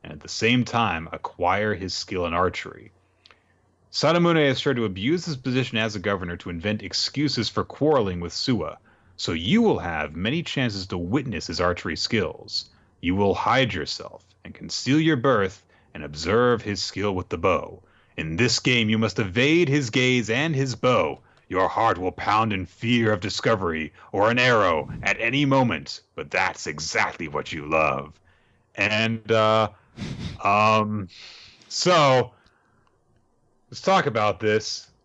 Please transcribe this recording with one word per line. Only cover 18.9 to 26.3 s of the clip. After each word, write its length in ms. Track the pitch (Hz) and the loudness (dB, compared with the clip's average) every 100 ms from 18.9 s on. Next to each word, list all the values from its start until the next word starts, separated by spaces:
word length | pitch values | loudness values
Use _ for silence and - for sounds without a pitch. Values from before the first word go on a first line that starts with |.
| 110 | 2
must 220 | 110 - | 0 -2
evade 500 | 104 95 139 165 165 | -2 0 2 4 2
his 200 | 147 123 | 0 0
gaze 400 | 131 127 127 107 | 2 2 2 0
and 260 | 117 160 139 | -2 -2 -2
his 200 | 135 120 | -4 0
bow. 440 | 127 117 78 67 _ _ _ | 2 2 0 -4 _ _ _
Your 200 | 92 95 | 0 0
heart 280 | - 113 90 | 2 0 0
will 140 | 92 | -4
pound 400 | - - 107 110 | -4 0 2 2
in 140 | 98 90 | -2 -6
fear 480 | - 117 123 113 | -6 0 2 2
of 80 | 107 | 0
discovery 720 | 104 - 127 110 90 80 78 - - | -2 -2 0 2 0 -4 -8 -12 -6
or 180 | 98 107 | 2 2
an 100 | 120 | 4
arrow 520 | 127 117 95 78 67 - | 4 6 4 2 -2 -6
at 160 | 98 101 | -4 -2
any 260 | 113 135 143 | 0 2 4
moment, 560 | 135 123 80 69 - _ - | 4 4 0 -6 -14 _ -14
but 140 | 73 | -4